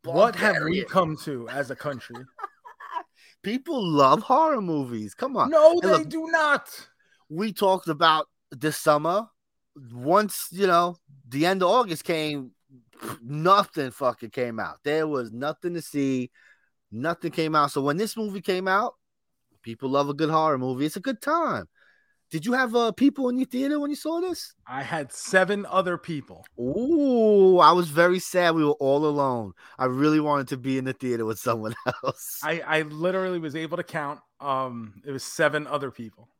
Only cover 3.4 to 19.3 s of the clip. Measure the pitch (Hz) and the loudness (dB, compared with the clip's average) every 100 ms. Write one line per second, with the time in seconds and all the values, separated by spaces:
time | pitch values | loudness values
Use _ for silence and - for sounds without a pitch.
3.4 | 196 254 349 277 185 147 135 160 - 269 | -6 -6 -4 -4 0 4 6 4 4 4
4.4 | 320 269 180 151 127 117 104 - 269 240 | 4 0 -2 -4 -4 -8 -10 -8 -6 -2
5.4 | 233 311 311 349 - 320 311 320 320 330 | 2 8 8 8 2 2 0 -8 -2 0
6.4 | 302 285 - - - _ _ _ _ 156 | 2 0 -2 -18 -20 _ _ _ _ -6
7.4 | 220 175 196 190 165 151 170 156 - _ | -6 0 2 2 -2 2 4 4 0 _
8.4 | _ 123 151 151 160 147 160 190 226 _ | _ -4 -4 2 4 4 2 -2 -4 _
9.4 | _ _ _ 151 123 120 131 190 214 - | _ _ _ -20 -18 -8 2 2 2 -6
10.4 | - 175 196 170 175 175 _ _ 117 135 | -10 -2 4 4 2 -4 _ _ -8 0
11.4 | 170 190 180 233 220 156 - 165 156 147 | 2 2 4 4 2 -4 -2 -2 -2 -6
12.4 | 127 _ _ 127 _ _ 113 - 117 147 | -10 _ _ -20 _ _ -14 -14 -10 -2
13.4 | 165 202 - - 135 - 131 117 113 - | 4 4 4 -6 -6 -2 -2 -2 -10 -6
14.4 | 120 113 87 76 147 156 156 143 117 117 | -4 -4 -8 -6 -2 -2 0 -2 -4 -6
15.4 | 143 156 180 170 - 147 139 131 123 _ | -8 -6 -8 -8 -6 -2 0 -2 -4 _
16.4 | _ _ _ _ _ 107 156 165 170 165 | _ _ _ _ _ -6 -6 -4 -6 -4
17.4 | 160 156 143 147 139 156 214 226 214 196 | 0 2 2 0 -2 -2 -4 -4 -8 -6
18.4 | - 185 190 196 240 _ _ _ _ | -4 -2 0 0 0 _ _ _ _